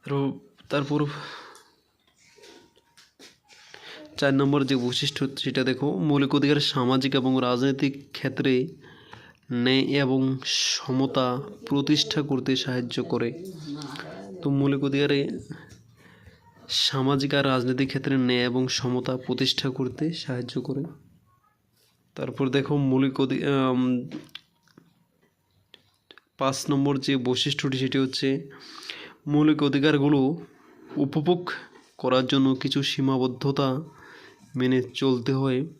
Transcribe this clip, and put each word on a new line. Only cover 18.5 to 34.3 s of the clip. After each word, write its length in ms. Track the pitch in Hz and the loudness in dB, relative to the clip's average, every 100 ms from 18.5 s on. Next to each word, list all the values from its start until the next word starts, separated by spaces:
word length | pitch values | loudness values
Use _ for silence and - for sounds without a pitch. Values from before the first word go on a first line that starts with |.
| 123 127 | 0 -2
সমতা 500 | - 123 123 123 127 | -2 -2 -2 -2 -4
প্রতিষ্ঠা 520 | 127 123 131 - 135 | -4 -2 0 0 -4
করতে 440 | 127 127 117 151 | -4 -6 -4 -6
সাহায্য 480 | 170 - 123 120 - | -6 -6 -6 -6 -8
করে। 220 | - 135 160 - - _ _ _ _ _ _ _ _ _ _ - | -6 -6 -8 -12 -20 _ _ _ _ _ _ _ _ _ _ -8
তারপর 340 | 135 123 139 | -8 -2 0
দেখো 280 | 135 139 147 | 0 0 0
মৌলিক 420 | 135 131 135 135 | 2 4 2 2
অধি-, 280 | 135 131 - | 0 0 0
আম, 640 | 139 131 127 127 123 127 - - - _ _ _ - _ _ _ _ _ _ _ _ _ - _ _ _ - _ _ | 2 2 2 2 0 -2 -12 -16 -20 _ _ _ -20 _ _ _ _ _ _ _ _ _ -20 _ _ _ -20 _ _
পাঁচ 280 | 135 135 - | -2 -2 -2
নম্বর 280 | 143 139 139 | 0 2 0
যে 200 | 139 139 | 0 0
বৈশিষ্ট্যটি 600 | 123 127 147 139 143 131 | 0 0 0 -2 -2 -2
সেটি 200 | 131 135 | 0 0
হচ্ছে 520 | 131 - 135 139 - - - - - - - - - | 0 0 -2 -2 -6 -18 -20 -18 -16 -16 -16 -14 0
মৌলিক 360 | 147 151 151 | 4 4 4
অধিকারগুলো 760 | 143 139 151 147 143 151 131 165 - - - - - 156 | 2 4 4 4 4 4 2 0 -8 -20 -20 -20 -10 -2
উপভোগ 540 | 139 160 151 175 180 - - - _ - | 0 0 2 0 -2 -10 -12 -20 _ -6
করার 280 | 131 127 127 | 2 2 4
জন্য 300 | 139 135 131 | 4 4 2
কিছু 280 | 135 131 | 0 -2
সীমাবদ্ধতা 1000 | 139 - 135 131 127 127 139 139 139 131 165 - - - - | -2 0 0 2 0 0 -2 0 0 0 -6 -18 -20 -20 -20